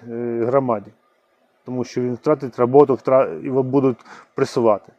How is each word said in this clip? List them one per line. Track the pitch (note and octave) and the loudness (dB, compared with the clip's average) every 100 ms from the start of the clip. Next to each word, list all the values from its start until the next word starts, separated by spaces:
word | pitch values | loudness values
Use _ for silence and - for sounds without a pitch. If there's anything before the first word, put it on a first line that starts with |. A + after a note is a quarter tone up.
| A#2 | -14
е, | A#2 A#2+ A#2 | -10 -6 -4
громаді, | A#2 C#3 C3 G#2+ G#2 - _ _ _ _ _ _ | 0 0 0 -4 -6 -20 _ _ _ _ _ _
тому | - B2+ | -10 -8
що | A#2+ - | -6 -4
він | B2 | -6
втратить | A#2+ D3+ D3+ C#3 - | -4 -2 -2 -4 -2
роботу, | B2 C3+ C#3+ | 4 6 6
втра-, | B2 - C3 C3 D#2+ | 2 2 2 2 -4
його | C#3 C3 | -4 -2
будуть | C3 C#3 C3+ A#2 - - - | 0 2 0 0 -8 -20 -12
пресувати. | - C3 - A2+ G2+ - | -6 -4 0 2 0 -2